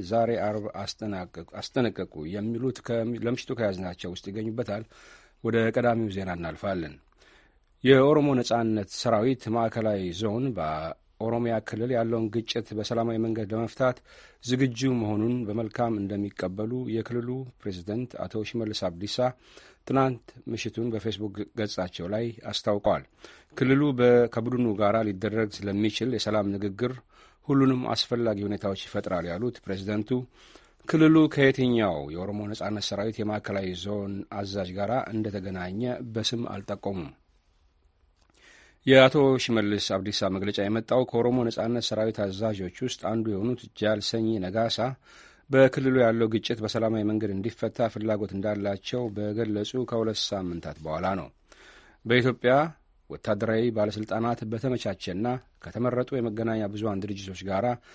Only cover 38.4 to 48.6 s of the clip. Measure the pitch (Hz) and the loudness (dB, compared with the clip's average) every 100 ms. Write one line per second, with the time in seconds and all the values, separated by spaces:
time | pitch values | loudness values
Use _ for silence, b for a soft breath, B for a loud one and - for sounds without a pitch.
38.4 | b b b b 131 135 131 151 135 127 | b b b b 8 10 10 8 6 4
39.4 | - 113 104 101 - 95 98 - 98 95 | 2 2 2 0 0 -2 -2 -2 -2 0
40.4 | 98 101 101 113 110 131 127 117 120 127 | -2 -2 0 0 2 2 2 2 2 2
41.4 | 117 - 113 120 - 107 110 107 101 95 | 0 0 -2 -2 -2 -2 0 0 -4 -2
42.4 | 110 98 90 - 127 - 95 113 110 98 | -4 -2 -6 -6 -8 -6 -4 -2 -2 -2
43.4 | 113 123 - - 107 104 - 113 110 110 | -2 -4 -8 -2 0 0 -2 -2 0 -2
44.4 | 92 110 113 107 123 131 B B B B | -2 -2 -2 0 -4 -4 B B B B
45.4 | B 135 131 139 131 127 117 117 113 110 | B 6 8 6 2 6 6 4 2 2
46.4 | - 113 107 117 110 110 107 107 107 98 | -2 -4 -2 0 0 2 0 0 0 -2
47.4 | 113 - 110 - 113 107 107 104 101 98 | -6 -4 -4 -2 -2 -2 -2 -2 -2 -4
48.4 | 104 104 | -2 -2